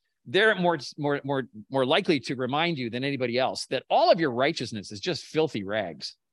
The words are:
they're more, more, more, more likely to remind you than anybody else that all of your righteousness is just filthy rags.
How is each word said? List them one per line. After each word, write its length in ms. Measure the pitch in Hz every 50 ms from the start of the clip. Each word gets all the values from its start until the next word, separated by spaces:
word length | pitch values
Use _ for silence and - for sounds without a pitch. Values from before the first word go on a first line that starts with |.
| _ _ _ _ _
they're 280 | 123 131 190 220 220 208
more, 240 | 185 175 175 165 143 127 - -
more, 240 | - 143 147 143 135 -
more, 200 | 135 139 135 123 - - 107 104 -
more 140 | 131 135 127
likely 360 | 131 156 202 180 - 160 135
to 140 | - - 139
remind 440 | 120 131 120 139 151 170 175 165 127
you 120 | 123 110
than 140 | 113 123 135
anybody 340 | 143 139 123 127 120 117 123
else 280 | 131 107 95 - -
that 160 | - - 127 - -
all 200 | 185 247 320 359
of 100 | 285 165
your 100 | 160 139
righteousness 600 | 117 120 135 156 165 - 135 104 113 104 90 -
is 100 | 107 98
just 240 | - 180 156 - -
filthy 400 | - - 156 160 147 - 113 95
rags. 520 | 95 104 110 98 85 78 - - - - _ _ _